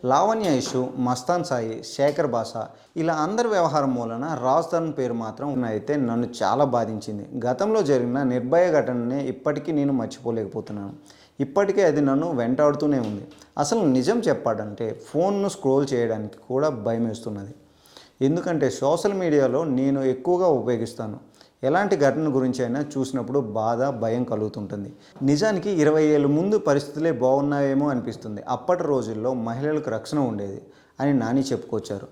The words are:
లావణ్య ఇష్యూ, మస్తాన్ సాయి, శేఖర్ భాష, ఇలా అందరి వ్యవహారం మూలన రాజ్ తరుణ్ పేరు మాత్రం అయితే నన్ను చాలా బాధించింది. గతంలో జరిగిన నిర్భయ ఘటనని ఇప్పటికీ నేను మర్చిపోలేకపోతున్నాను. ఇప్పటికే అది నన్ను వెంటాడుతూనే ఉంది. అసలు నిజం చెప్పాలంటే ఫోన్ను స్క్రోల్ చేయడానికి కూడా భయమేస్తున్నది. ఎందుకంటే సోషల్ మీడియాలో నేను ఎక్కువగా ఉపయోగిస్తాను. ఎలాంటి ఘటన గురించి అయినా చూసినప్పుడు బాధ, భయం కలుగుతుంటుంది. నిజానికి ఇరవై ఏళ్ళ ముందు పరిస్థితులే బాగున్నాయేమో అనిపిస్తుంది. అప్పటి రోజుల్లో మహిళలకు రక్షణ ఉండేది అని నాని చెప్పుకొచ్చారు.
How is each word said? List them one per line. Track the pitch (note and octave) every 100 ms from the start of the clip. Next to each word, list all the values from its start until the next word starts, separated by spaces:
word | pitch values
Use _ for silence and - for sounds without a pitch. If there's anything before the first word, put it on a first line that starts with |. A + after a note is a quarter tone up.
లావణ్య | B2 C#3 G3 A3+ G3+ C3+
ఇష్యూ, | - C3 B2+ B2+ B2
మస్తాన్ | B2 - F3
సాయి, | - B2+ A2+ A2+
శేఖర్ | - - C#3 D3 D3
భాష, | A#2 A2 A2+ G#2+ - _ -
ఇలా | D#3+
అందరి | D#3 D#3 A3 A#3
వ్యవహారం | G3+ E3 D3 C#3
మూలన | B2 A#2 A#2 D3 D3
రాజ్ | B2 D3 E3
తరుణ్ | E3+ E3 C3+
పేరు | B2+ A#2
మాత్రం | A2+ A2 C#3+ C3
అయితే | A#2 G#2+ - D3
నన్ను | B2 A#2 A#2+ -
చాలా | G2 A#2+ C#3+ A#2+
బాధించింది. | A2 A2 G#2+ G#2 G2+ C3 A#2+
గతంలో | B2+ G#3 A3
జరిగిన | D#3 C3+ B2 B2+
నిర్భయ | C3+ B2 B2 E3 F3+ D#3
ఘటనని | C3 B2 A#2+ C3+ C3+
ఇప్పటికీ | B2+ D3+ D3 C#3+
నేను | D3+ C#3+
మర్చిపోలేకపోతున్నాను. | C3+ A2 - B2 A2+ G2+ A2 - G#2 G2+ - - - - _
ఇప్పటికే | C3 G3+ G3 G3 F3+
అది | D3+
నన్ను | C#3 C3+ E3
వెంటాడుతూనే | C#3 A#2 C3 D3 C#3+ D3 C3+ A2
ఉంది. | G#2 - - - -
అసలు | D3 A#3 E3+ C3
నిజం | B2+ A#3
చెప్పాలంటే | G3 C3 B2+ A2 G#2+ G2+ A2+ - -
ఫోన్ను | D3 F#3 G3+ G3 -
స్క్రోల్ | C3+ C3+ C#3
చేయడానికి | B2+ A#2 A2 G#2+ - -
కూడా | B2+ D3+ B2 G#2
భయమేస్తున్నది. | A2+ A#2 G#2 A2+ G#2 G2+ - - _ _ - - _ C3+
ఎందుకంటే | E3 F3+ E3 C#3
సోషల్ | - C3+ E3 G3+ G3
మీడియాలో | F3+ D3 C3 B2+
నేను | E3 B2+ C3+ C#3 C3
ఎక్కువగా | B2+ E3+ F3+ F#3 C3+
ఉపయోగిస్తాను. | A2+ A#2+ A2+ - A2 G#2 - _ - _ C3
ఎలాంటి | E3+ G3+ F3
ఘటన | C#3 C3+ D#3 C3+
గురించి | B2+ B2
అయినా | A#2+ B2+ D3
చూసినప్పుడు | C3+ C3 C3 A2+ C3+ A2+ G#2+
బాధ, | A2 A#2 C3+ B2
భయం | A2+ A#2+ A#2+
కలుగుతుంటుంది. | G#2+ G#2+ A2+ G2 G#2 G2 - - -
నిజానికి | C#3 D3 G#3+ G3 F#3 F3+
ఇరవై | D3+ D#3 D3+
ఏళ్ళ | D3+ C#3+
ముందు | D3 F#3+ G#3+
పరిస్థితులే | G#3 C#3+ C#3 D3+ E3
బాగున్నాయేమో | C3 B2+ C3+ C#3+ C#3+ C#3 C3+ D3
అనిపిస్తుంది. | B2+ A#2 A2 A2+ G#2 -
అప్పటి | B2 - F3+
రోజుల్లో | D#3+ C3+ A2 G#2+ A#2+
మహిళలకు | B2+ A2+ A#2+ C#3+ D3+ B2+
రక్షణ | A2 - D3+
ఉండేది | C3 G#2 G2+ G2 - - _ -
అని | C#3
నాని | C#3 A2+ C3 C3
చెప్పుకొచ్చారు. | A#2+ - A2 - G2+ -